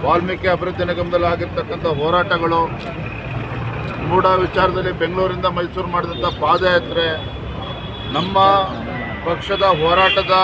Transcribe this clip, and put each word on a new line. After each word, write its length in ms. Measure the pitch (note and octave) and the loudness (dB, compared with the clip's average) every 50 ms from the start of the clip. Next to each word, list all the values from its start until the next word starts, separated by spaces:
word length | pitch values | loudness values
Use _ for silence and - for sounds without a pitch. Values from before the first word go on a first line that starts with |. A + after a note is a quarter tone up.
| - | 2
ವಾಲ್ಮೀಕಿ 440 | C3+ D#3+ F3 F3 F#3 F#3+ - F3 F#3 F3 | 2 2 2 2 0 -4 -2 0 0 0
ಅಭಿವೃದ್ಧಿ 320 | E3 E3+ F3+ E3+ - F3+ E3+ | 0 0 -4 -2 -2 -2 -2
ನಿಗಮದಲ್ಲಿ 380 | E3+ E3+ F3 F3 F3 F3 F3 E3+ | -2 -2 -2 0 0 2 2 2
ಆಗಿರ್ತಕ್ಕಂಥ 540 | E3+ E3+ E3+ - - F3 E3 - F3 E3 D3+ E3+ D#3 C#3 | 0 0 -2 -4 -4 -6 -6 -6 -6 -4 -2 -2 0 0
ಹೋರಾಟಗಳು, 600 | D3 D#3+ E3+ F3+ F3 D3+ F3+ E3 E3+ E3 E3 E3 E3 D#3 D3 - - - - - D#3 - - - - - - - - - - - - - - - - - - - - D3+ | 0 2 2 2 2 2 0 0 2 2 2 2 2 0 -2 -6 -8 -8 -8 -8 -8 -8 -8 -8 -8 -6 -6 -6 -6 -6 -6 -6 -6 -6 -6 -6 -6 -6 -6 -4 -2 2
ಮೂಡಾ 220 | E3+ F#3 F#3 F#3+ F#3+ F#3 F#3 | 2 4 4 4 4 4 2
ವಿಚಾರದಲ್ಲಿ 480 | E3+ - F#3 F#3 F#3 F3 F#3 F#3 F#3 F3 - | 0 2 2 2 2 2 0 -2 -2 -2 -2
ಬೆಂಗಳೂರಿಂದ 460 | E3 E3 F3+ F#3 F#3 F#3 F3+ F3+ F3+ F#3 F3 | -2 0 0 0 0 0 0 0 -2 -2 0
ಮೈಸೂರು 320 | F3 F3 E3+ - F3+ F3+ F3 F3 | 0 -4 -4 -4 -6 -4 -2 -2
ಮಾಡಿದಂಥ 320 | F3 F3 E3+ E3+ F3 F3 F3 - - D#3 | -2 -2 -2 -4 -2 -2 -2 -2 0 2
ಪಾದಯಾತ್ರೆ, 640 | D3+ E3+ F3 F#3 F#3 F3+ F3 E3 E3 D#3+ E3 E3 E3 D#3+ D#3 - - - - - - - - - - - - - - - - - - B2+ | 2 2 4 4 4 4 4 2 0 -2 0 0 0 -2 -4 -6 -8 -8 -8 -8 -8 -8 -8 -8 -8 -10 -10 -10 -10 -10 -10 -8 -4 -4
ನಮ್ಮ 200 | C#3+ E3+ F#3 G3 G3 G3 G3 G3 G3 F#3+ - - A#2 A2+ A#2 B2 - - - - - - | -2 -2 0 4 4 6 6 6 4 2 0 -4 -6 -8 -8 -6 -6 -6 -8 -8 -6 -4
ಪಕ್ಷದ 380 | E3 E3+ - - - G3+ G3 G3 F#3+ F3+ D3+ | -4 -4 -4 -2 -4 0 2 4 4 4 4
ಹೋರಾಟದ 540 | D#3 E3 F3 F#3 F#3+ F#3 F#3 G3 F#3 - F#3 F#3 | 4 4 4 4 4 4 4 2 2 4 4 4